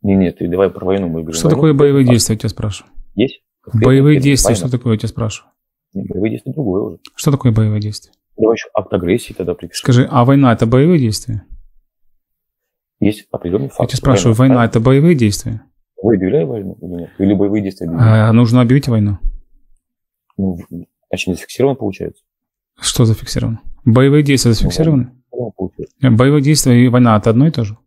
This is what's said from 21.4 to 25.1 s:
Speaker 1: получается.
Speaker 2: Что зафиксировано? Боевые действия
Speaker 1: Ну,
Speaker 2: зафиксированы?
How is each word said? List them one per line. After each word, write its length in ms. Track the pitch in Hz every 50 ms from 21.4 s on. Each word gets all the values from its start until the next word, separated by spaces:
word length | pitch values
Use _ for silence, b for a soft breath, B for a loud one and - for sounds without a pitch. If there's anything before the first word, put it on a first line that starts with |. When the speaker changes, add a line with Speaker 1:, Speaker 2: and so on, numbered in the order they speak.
| - - - - 120 139 139
Speaker 1:
получается. 480 | - 117 104 92 - 85 80 - _ _ _ _ _ _ _ _ _ _ _ _ _
Speaker 2:
Что 260 | - - - - 123
зафиксировано? 560 | 110 110 - - - - - 113 113 113 110 _ - - - -
Боевые 380 | 120 113 127 131 139 139 151 151
действия 260 | 139 143 127 - 120
Speaker 1:
Ну, 40 | 113
Speaker 2:
зафиксированы? 560 | 110 - - - - 160 160 151 135 120 -